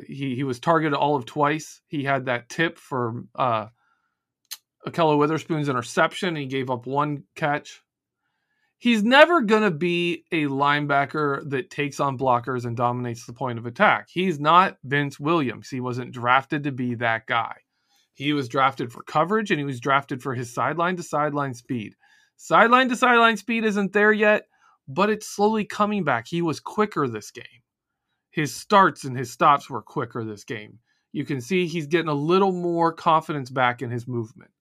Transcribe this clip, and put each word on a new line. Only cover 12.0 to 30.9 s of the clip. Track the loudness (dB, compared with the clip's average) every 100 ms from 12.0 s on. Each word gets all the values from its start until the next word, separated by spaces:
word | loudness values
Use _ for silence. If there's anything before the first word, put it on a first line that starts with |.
on | -4 0
blockers | 0 0 0 -6
and | -4
dominates | -2 -2 -2 -6 -10 -14
the |
point | -8 -8 -6
of | -10
attack. | 0 2 2 -2
He's | -2 -2 0
not | 4 6 4 -2
Vince | -2 -2 -2 -4
Williams. | 0 0 0 -6 -10
He | -8
wasn't | -6 -6 -8
drafted | -4 4 4 2 -4
to | -4
be | -4 -4
that | -2 -2 -2 -2
guy. | -2 -2 -10 _ _ _ _ _
He | _ -2
was | -2 -2
drafted | 2 2 0 -8
for | -10
coverage, | -4 0 2 0 0
and | -2
he | -2
was | -6
drafted | 0 0 0 -8
for | -6
his | -6 -6
sideline | -4 -2 0 -2 -2
to |
sideline | -4 -2 -2 -2 -6
speed. | -8 _ -8 -8 -16 _ _ _ _
Sideline | 2 4 6 6 2
to | 2
sideline | 4 6 4 2
speed | -2 -2 0
isn't | 0 0
there | 4 4
yet, | 4 4 2 -2 _ _ _ -10
but | 0 0
it's | 0 -6
slowly | 0 2 2 -2
coming | -2 -2 0
back. | 0 -2 -2
He | -4
was | -2 -4
quicker | -8 -4 -2 -2 -4
this | -4 -12
game. | -18 -20 _ _ _ _ _ _ _ _
His | -6 -4
starts | -6 2 4 4 2
and | -8
his | -8 -10
stops | 0 4 4 0
were | -12
quicker | -8 -8 -6 -8
this | -8 -12
game. | -12 -12 -12 -20 _